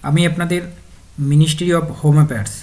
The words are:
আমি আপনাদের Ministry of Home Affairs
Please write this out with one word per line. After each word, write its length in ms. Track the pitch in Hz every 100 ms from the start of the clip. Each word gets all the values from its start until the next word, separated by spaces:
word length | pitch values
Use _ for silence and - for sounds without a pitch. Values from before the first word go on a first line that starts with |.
আমি 240 | 143 156 175
আপনাদের 360 | 160 170 175 - - - - - -
Ministry 460 | 139 147 156 - 175
of 140 | 170
Home 360 | 156 - 151 147
Affairs 280 | 151 117 104 -